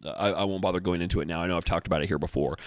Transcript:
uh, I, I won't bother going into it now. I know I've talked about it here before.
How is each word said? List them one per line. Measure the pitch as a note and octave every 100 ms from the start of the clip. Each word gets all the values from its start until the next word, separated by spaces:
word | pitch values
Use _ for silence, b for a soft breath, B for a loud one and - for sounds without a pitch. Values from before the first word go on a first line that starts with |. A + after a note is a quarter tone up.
uh, | D#2
I, | - G2+
I | E2+
won't | G2 F#2+
bother | F#2+ F2+
going | F2+ F2
into | F2 -
it | D2+
now. | E2
I | F2
know | E2+
I've |
talked | - E2 -
about | D#2+
it | D2+
here | D2
before. | C#2+ - C#2 -